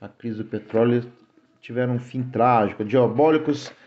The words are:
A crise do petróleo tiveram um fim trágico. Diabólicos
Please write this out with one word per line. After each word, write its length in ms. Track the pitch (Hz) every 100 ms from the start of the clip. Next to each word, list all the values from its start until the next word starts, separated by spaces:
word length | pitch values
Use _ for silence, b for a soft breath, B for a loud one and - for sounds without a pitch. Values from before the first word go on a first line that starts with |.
A 80 | 101
crise 300 | _ 120 107
do 60 |
petróleo 640 | 110 107 - 113 120 120 123 - _ _ _ _
tiveram 340 | - 120 123
um 60 | 120
fim 240 | 123 131
trágico. 600 | 127 113 120 120 104 -
Diabólicos 880 | 107 127 117 113 151 156 156 139 - B